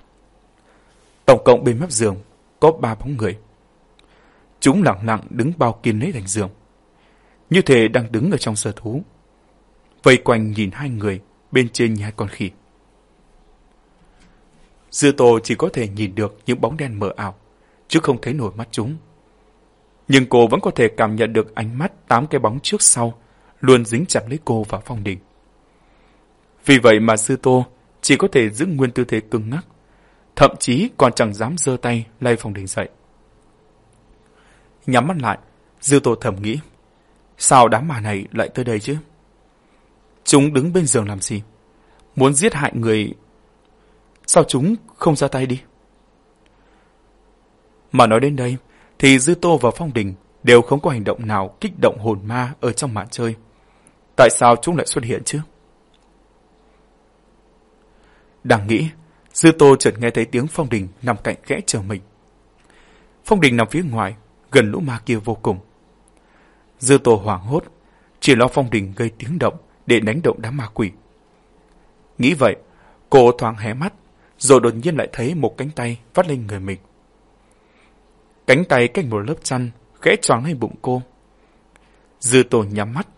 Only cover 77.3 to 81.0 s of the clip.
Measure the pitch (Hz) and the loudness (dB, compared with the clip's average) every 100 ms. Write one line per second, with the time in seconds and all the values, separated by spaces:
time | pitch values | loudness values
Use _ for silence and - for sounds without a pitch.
77.3 | _ _ _ _ _ _ _ _ _ _ | _ _ _ _ _ _ _ _ _ _
78.3 | _ - 131 180 131 120 202 135 107 107 | _ 2 2 4 2 2 -2 -4 -4 -6
79.3 | 165 - 127 123 - _ _ 165 220 - | -8 -6 -6 -6 -12 _ _ 0 0 0
80.3 | 120 151 135 110 - 135 127 | -2 -2 -6 -8 -8 -6 -6